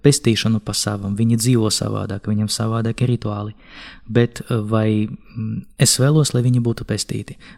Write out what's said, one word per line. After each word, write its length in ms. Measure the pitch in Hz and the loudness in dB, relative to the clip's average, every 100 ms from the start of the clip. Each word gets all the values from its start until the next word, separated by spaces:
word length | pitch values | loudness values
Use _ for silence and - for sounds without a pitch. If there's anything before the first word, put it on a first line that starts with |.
pestīšanu 560 | 143 139 120 107 107 110 | 4 4 4 2 2 0
pa 120 | - | -2
savam, 440 | 101 - 104 98 101 | -4 -4 -4 -4 0
viņi 200 | 117 117 | 2 2
dzīvo 300 | 120 120 107 | 2 2 2
savādāk, 560 | - 104 104 101 101 - | 0 -2 -4 -6 -6 -4
viņiem 180 | 107 107 | -2 -2
savādāki 580 | - 110 113 113 - 123 | -2 -2 -2 -2 -2 0
rituāli, 460 | 120 110 104 107 - - - - - - | 0 -2 -6 -8 -12 -20 -20 -20 -18 -2
bet, 320 | 117 117 - - | 2 2 0 -4
eh, 60 | 120 | -4
vai, 520 | 104 110 110 107 110 - - 113 | 0 0 2 0 -2 -8 -14 -10
mm, 280 | 110 110 - - | -6 -8 -8 0
es 180 | 135 - | 2 2
vēlos, 340 | 135 156 139 | 4 4 2
lai 80 | 123 | 2
viņi 180 | 123 123 | 2 2
būtu 240 | 117 113 | 2 -2
pestīti, 520 | - 107 - 110 - - - | -4 -6 -4 -6 -8 -16 -20